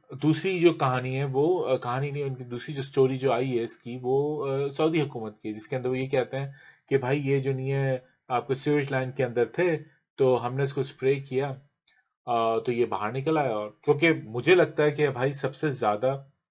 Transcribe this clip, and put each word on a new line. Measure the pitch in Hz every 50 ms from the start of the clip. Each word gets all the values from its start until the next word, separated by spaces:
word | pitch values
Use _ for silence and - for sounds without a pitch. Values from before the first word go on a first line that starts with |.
| _ - 135
दूसरी | 131 147 156 151 - - 190 185 175
जो | 170 170
कहानी | 156 - 147 131 127 123 123 127 131
है | 135 143
वो, | 139 131 135 147 170 185 175
अ, | - 127 131
कहानी | 127 127 123 123 135 143 143
नहीं, | 139 143 143
उनकी | 135 127 127 127
दूसरी | 120 123 127 - 151 147
जो | 139
story | 135 - - 139 131 131 131 127
जो | 131 135
आई | 117 120 135 135
है | 123 117 117
इसकी, | 117 - - - 117 123
वो, | 127 123 123 135 139 147 151 151
अ, | 147 139 139 135 135 143 143
सऊदी | 139 - 156 160 160 156
हुकूमत | 143 135 - 117 110 107 104 _
की | - 110
है, | 104
जिसके | 107 - - 135
अंदर | 127 123 127
वो | 131
ये | 127 131
कहते | 135 139 131 120 - 131
हैं | 135 139 139 - - - - - _ _ -
कि | 139 135
भाई | 131 123 139 147
ये | 139 135 139 139
जो | 131 139
नहीं | 135 131 131 135
है | 135 139 135 135 131 127 - _ _ _ _ -
आपके | 127 120 - - 131
Jewish | 135 - 151 147 147 135 139
line | 139 131 131 127 131
के | -
अंदर | 127 120 110 120 117 113 - -
थे, | 180 175 160 151 - - _ _ _ _ _ -
तो | 135 127 127
हमने | 117 120 120 127 135 139
इसको | 139 139 143
spray | 127 - - - 127 131 139
किया, | 135 135 - 127 131 139 143 131 - - _ _ _ _ _ _ _ _ _ _ _ -
अ, | 123 120 117 113 113 113 113
तो | 110 131
ये | 120 120 120
बाहर | 107 107 95 104 110
निकल | 123 135 135 160 160 156
आया। | 143 123 110
और | 107 107 104 - _ -
जो | 147 147
कि | 143 165 165
मुझे | 160 - - 107 110 120 117 156 185
लगता | 180 160 160 - -
है | 147 147
कि | 139 147 147 139
भाई | 127 120 127 143 139
सबसे | - - 139 - - 160 151
ज्यादा | 127 - 117 107 104 104 123 131 139 139 - _ _ _ _ _